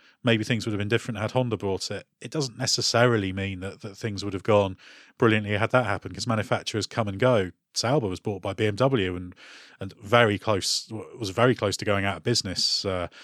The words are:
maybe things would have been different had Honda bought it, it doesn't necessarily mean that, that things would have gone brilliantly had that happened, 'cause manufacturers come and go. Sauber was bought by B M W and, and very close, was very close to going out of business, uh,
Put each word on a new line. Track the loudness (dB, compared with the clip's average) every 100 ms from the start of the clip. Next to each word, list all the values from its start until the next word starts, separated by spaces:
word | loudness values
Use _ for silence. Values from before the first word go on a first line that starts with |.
| _ _
maybe | 2 2
things | 2 -2 -2
would |
have | -2
been | 0
different | 0 -2 -6
had | -2
Honda | 0 0 -2
bought | -2 -4 -6
it, | -10 -12 -16
it | -8
doesn't | -6 -6 -4
necessarily | -2 0 2 4 4 4 0
mean | -4 -4 -6
that, | -10 -12
that | -16 -8
things | -8 -6
would | -6
have | -4
gone | 4 4 4 -2 -16 -20 -10 2
brilliantly | 4 4 2 0
had | 2
that | 2 2
happened, | -2 -6 -8
'cause | -2
manufacturers | -2 0 -4 -2 -4 -4
come | -2 -2
and | 2
go. | 4 4 0 -6 _
Sauber | -4 0 0 0
was | -4
bought | -6 -6
by | -6
B | -2 0
M | 2
W | 2 2 0 -4
and, | -10 -16 -20 -20 -20 -14
and | -14 -12
very | 2 6 6 2
close, | 0 0 0 -4 -6 -12 -12 -8
was | -4
very | 2 2 4
close | 0 -2
to | -2
going | 0 -2
out | -4
of |
business, | -2 -2 -2 -2 -2 -2 -4
uh, | -4 -6 -10